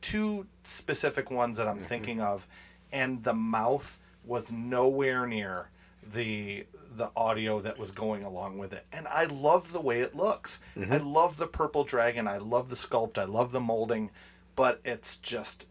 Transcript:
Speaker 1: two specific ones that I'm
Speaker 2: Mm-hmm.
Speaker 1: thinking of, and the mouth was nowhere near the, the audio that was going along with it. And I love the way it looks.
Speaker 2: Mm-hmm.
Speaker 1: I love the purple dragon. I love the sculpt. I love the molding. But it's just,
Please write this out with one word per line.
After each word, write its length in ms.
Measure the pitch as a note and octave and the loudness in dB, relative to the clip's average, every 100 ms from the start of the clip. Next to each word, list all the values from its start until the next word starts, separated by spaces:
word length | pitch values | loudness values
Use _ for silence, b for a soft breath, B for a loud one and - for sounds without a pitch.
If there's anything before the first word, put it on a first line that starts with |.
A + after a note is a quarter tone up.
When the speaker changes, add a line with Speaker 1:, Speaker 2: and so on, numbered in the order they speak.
Speaker 1:
two 460 | - G#3+ G#3+ G#3 G3 - | 0 2 0 -2 -6 -12
specific 680 | - - - D3 D3 C3+ C3 | -6 -4 -2 0 2 0 -2
ones 260 | B2 A#2+ A2+ | 0 0 2
that 100 | A2 | -2
I'm 100 | G2+ | -2
Speaker 2:
Mm-hmm. 80 | F#2 | -4
Speaker 1:
thinking 340 | A#2+ A2 A2+ | -4 -4 -2
of, 260 | G#2 G2+ - B B B B | 0 -2 -6 B B B B
and 320 | C#3 C3 B2 | -2 -2 0
the 100 | A2+ | 0
mouth 640 | A2+ A2+ A2 A2+ C#3 - - b b | 0 0 2 4 2 -2 -14 b b
was 280 | - A#2+ A2 | -6 -6 -4
nowhere 760 | A#2 A#2+ B2+ C3 C3+ C3+ B2+ B2 | -6 -2 4 4 6 2 2 0
near 420 | A2 G2 F2+ F2 b b b G#2+ | -2 -2 -6 -8 b b b -8
the, 540 | A2 A2+ G#2+ G2+ G2+ - - - A2+ | -4 -2 -4 -6 -10 -12 -20 -18 -6
the 140 | G#2+ - | -4 0
audio 440 | A2+ A2+ G#2+ G#2+ | 2 2 0 0
that 180 | G2+ G#2 | -2 -6
was 120 | G#2+ | -8
going 340 | G2+ A2 G#2 | -4 -2 -2
along 340 | G2 F#2 F#2+ F#2+ | -4 -6 -6 -8
with 140 | G2 | -10
it. 120 | F#2 - | -10 -10
And 140 | D#3 D#3 | -10 -2
I 160 | D3+ | 0
love 480 | E3 C#3+ D3 F3+ F3 | 0 2 4 4 4
the 80 | F3 | -4
way 200 | C#3 A#2+ | 0 2
it 140 | B2 | 0
looks. 460 | - G#3 - - - B - | 0 0 0 -4 -6 B -8
Speaker 2:
Mm-hmm. 160 | F#2+ | 0
Speaker 1:
I 40 | C#3+ | 0
love 380 | C#3+ D#3 F3 D3+ | 4 4 4 2
the 80 | E3 | -6
purple 380 | - D3+ D3+ | -2 0 2
dragon. 440 | C#3+ B2 A#2 A#2+ G#2+ | 2 4 2 2 -2
I 100 | G2+ | -4
love 300 | G#2+ B2 B2+ | 0 0 0
the 80 | B2 | -4
sculpt. 420 | - B2 A2+ - | 0 0 0 -2
I 60 | |
love 280 | F#2+ A2 B2 | 0 2 2
the 80 | B2+ | 0
molding. 500 | A#2 A2+ A2 A2+ G#2+ B B B B - | 0 0 2 0 -2 B B B B 2
But 240 | B2+ A#2+ | 4 4
it's 320 | C3 A2+ - - | -4 -4 -4 -6
just, 500 | - A#2 G#2+ - - | -4 -4 -4 -8 -12